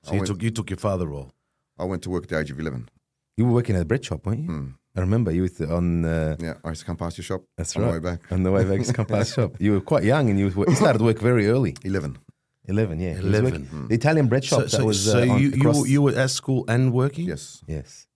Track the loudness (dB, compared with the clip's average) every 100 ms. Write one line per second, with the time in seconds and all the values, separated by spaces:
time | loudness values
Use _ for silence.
0 | -2 -4 -2 -2 -4 -4 -8 -4 -2 -2
1 | -4 -6 -12 _ _ _ _ _ -6 -6
2 | -4 -6 -4 -4 -4 -6 -8 -8 -12 _
3 | _ _ _ 0 2 2 2 0 2 -2
4 | -2 -6 -4 -4 -4 -6 -8 -12 _ -4
5 | 0 2 2 0 0 -2 -2 0 2 0
6 | 0 0 -2 -4 -8 -10 -10 -10 -8 -6
7 | -6 -8 -8 -8 _ -10 -6 -2 -2 -2
8 | -4 -6 -4 -2 2 2 2 0 -2 -2
9 | -2 0 -2 0 -2 0 2 2 2 2
10 | 4 2 2 2 0 0 2 4 4 4
11 | 2 2 2 4 4 2 0 -2 -4 -4
12 | -4 -10 -18 _ _ _ -4 -2 -2 -2
13 | -6 -4 0 2 2 -2 -8 -10 -2 0
14 | 2 4 4 2 2 0 2 0 2 2
15 | 2 4 4 4 4 4 4 4 2 4
16 | 4 2 0 -2 -2 -2 0 2 2 2
17 | 0 -2 -6 -8 -12 -20 -10 -8 -8 -20
18 | _